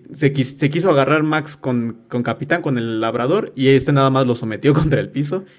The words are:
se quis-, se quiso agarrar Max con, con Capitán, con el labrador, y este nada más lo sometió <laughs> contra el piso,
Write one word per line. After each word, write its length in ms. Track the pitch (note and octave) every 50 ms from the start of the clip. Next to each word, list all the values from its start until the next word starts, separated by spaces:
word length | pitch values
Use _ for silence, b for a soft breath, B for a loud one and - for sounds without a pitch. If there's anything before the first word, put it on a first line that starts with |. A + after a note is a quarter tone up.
| - - -
se 180 | - D3+ C#3
quis-, 240 | C#3+ C#3+ - - -
se 120 | - D3+ C#3+
quiso 200 | D3 E3+ F3 F#3+
agarrar 320 | D#3 C#3 C3+ C3+ D3+ D#3 D3+
Max 340 | D3+ D#3 D#3 D3 - -
con, 400 | - - C3 B2 A#2+ A#2 A#2 A2+ - - -
con 140 | - A#2+ A#2+
Capitán, 380 | - - - D3 C#3+ F3 F3
con 160 | D#3+ D3+ C3
el 220 | A#2+ A2+ A2+ A2+ A2
labrador, 500 | A2+ A2+ A2+ A#2+ A#2+ C3+ F3 G#3+ A3 - -
y 140 | - C3 C3+
este 220 | C#3 C3 C3 D3
nada 180 | C#3+ C#3 C3+ C3+
más 160 | C3+ C3 C3+
lo 80 | B2 A#2+
sometió 380 | - - A2 G#2+ G#2 - C#3+ D3
<laughs> 0 |
contra 260 | D#3 D#3+ D#3 C3+ A#2
el 100 | G2 -
piso, 340 | - C3+ D3 D3 F3+ F#3+ F#3+ b b